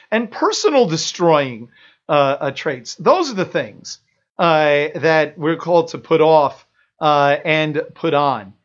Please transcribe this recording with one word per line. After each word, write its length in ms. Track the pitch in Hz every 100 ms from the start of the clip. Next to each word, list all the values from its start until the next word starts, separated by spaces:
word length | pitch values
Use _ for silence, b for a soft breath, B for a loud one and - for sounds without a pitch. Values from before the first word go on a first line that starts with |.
| b
and 180 | 214 233
personal 580 | - 330 - 415 285 214
destroying, 840 | 160 - - 175 151 135 117 120 b b b -
uh, 40 | 147 139 143
uh, 100 | 143
traits. 460 | 131 160 131 113 -
Those 340 | 180 339 311
are 40 |
the 100 | 202
things, 540 | 175 170 117 87 - - _ _ _ -
uh, 480 | 175 156 151 143 147 160
that 420 | 151 160 147 -
we're 180 | 151 160
called 320 | 165 170 165
to 100 | 135
put 220 | - 160
off, 460 | 156 160 139 - _ _ _ -
uh, 360 | 156 147 143 147
and 360 | 160 156 156 147 -
put 180 | - 165
on. 420 | 147 143 120 98 -